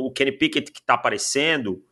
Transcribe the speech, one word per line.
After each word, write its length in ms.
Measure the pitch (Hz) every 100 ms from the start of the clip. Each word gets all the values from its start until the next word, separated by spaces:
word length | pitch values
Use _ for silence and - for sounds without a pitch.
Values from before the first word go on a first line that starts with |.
o 80 | 131
Kenny 200 | 127 139
Pickett 400 | 135 156 151 -
que 100 | -
tá 140 | - 120
aparecendo. 840 | 123 104 - 139 151 156 104 92 _